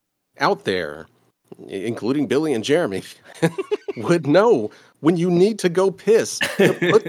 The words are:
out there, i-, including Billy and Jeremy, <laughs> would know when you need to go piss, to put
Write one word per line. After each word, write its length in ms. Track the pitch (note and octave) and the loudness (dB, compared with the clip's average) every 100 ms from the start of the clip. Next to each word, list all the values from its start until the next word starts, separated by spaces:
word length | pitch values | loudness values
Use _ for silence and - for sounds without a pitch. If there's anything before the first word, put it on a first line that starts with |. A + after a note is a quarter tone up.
| _ _ _ - | _ _ _ -4
out 280 | D3+ G3+ - | -2 -2 -4
there, 400 | F#2 D2+ D2+ D#2+ _ _ _ _ - - | -4 -4 -10 -18 _ _ _ _ -20 -12
i-, 20 | |
including 540 | G2 G#2 A2+ G#2+ C#3+ A2+ | -10 -8 -6 -4 -2 0
Billy 260 | C3 D#3 | 0 0
and 100 | A#2 | -2
Jeremy, 400 | G#2 D3+ C#3+ F#2+ - - - - | 0 0 0 -4 -10 -18 -20 -2
<laughs> 560 | E3 E3 - G#4 - B2 | -2 -2 -6 -8 -8 -6
would 300 | G#2+ E3+ C3+ | -2 -2 2
know 440 | E3 A#3 D#3+ G#2+ - _ _ | 4 4 2 0 -10 _ _
when 160 | D3 F3 | 0 0
you 140 | F3+ | 2
need 280 | F3 G3+ G#3+ | 2 2 2
to 100 | F#3 | -2
go 200 | F3 F#3+ | 0 -2
piss, 480 | F#3 - A3 A2+ - - - | 0 2 2 2 -4 -4 2
to 160 | F#3+ - F3 | 2 2 2
put 140 | G#3+ | 2